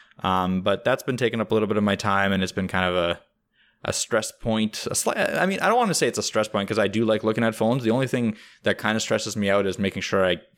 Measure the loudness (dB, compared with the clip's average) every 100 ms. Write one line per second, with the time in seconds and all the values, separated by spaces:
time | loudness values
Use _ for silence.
0 | _ -6 -2 0 0 0 0 0 0 -2
1 | -2 -2 -2 -2 0 0 2 2 2 0
2 | 0 0 2 0 -2 -4 -2 0 0 2
3 | 0 -2 _ _ _ _ _ _ -6 -4
4 | -2 -2 -2 -6 -2 0 0 -4 -4 -2
5 | -2 0 0 0 -2 0 2 2 2 2
6 | 0 0 -2 -2 0 -2 0 0 0 2
7 | 2 2 0 0 0 0 0 2 0 0
8 | 0 0 -2 -4 -10 -6 -2 -2 -2 -2
9 | 0 -2 -2 -2 2 2 2 0 -2 -4
10 | -2 2 2 0 -6